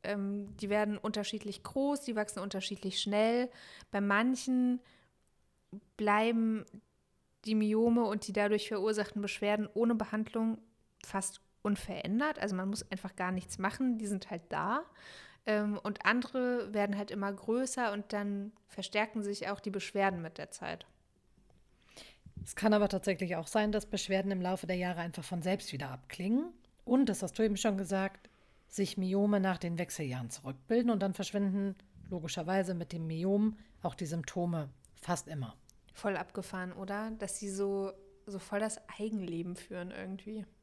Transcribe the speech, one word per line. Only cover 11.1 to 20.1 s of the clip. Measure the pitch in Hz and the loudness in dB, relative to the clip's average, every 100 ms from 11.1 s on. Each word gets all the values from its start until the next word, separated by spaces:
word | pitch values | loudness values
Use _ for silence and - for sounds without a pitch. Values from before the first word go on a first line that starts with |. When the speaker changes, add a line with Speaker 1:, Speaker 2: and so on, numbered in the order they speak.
| 196 190 - _ _ | -4 -4 -8 _ _
Speaker 1:
unverändert. | 208 202 - - - 220 302 - | -2 -2 -2 -6 -2 0 0 0
Also | 208 | -2
man | 185 190 | -2 -2
muss | 214 - | -4 -6
einfach | 190 190 - | -8 -8 -4
gar | 185 | -2
nichts | 185 - - | -2 -4 -2
machen, | 190 - 262 226 | -2 2 0 0
die | 208 | -2
sind | 196 - | -4 -4
halt | 170 - | -10 -4
da. | 151 170 262 349 - - - - - | -2 0 0 -4 -16 -20 -18 -20 -8
Ähm, | - 214 208 208 | 0 2 2 -2
und | 208 202 | -4 2
andere | 190 240 240 262 247 247 202 | 4 4 2 0 2 0 0
werden | 208 202 202 | 2 2 0
halt | 202 | -2
immer | 202 196 | -2 -2
größer | 196 - 240 262 262 233 | -2 0 0 0 0 0
und | 208 202 | -2 -4
dann | 208 202 202 202 - _ | -2 -2 -2 -6 -12 _
verstärken | - 185 185 214 220 | -10 -2 0 0 0
sich | 202 202 185 | -2 -2 -4
auch | 202 | -4
die | 214 | -4
Beschwerden | 196 - 202 196 | -4 -2 2 2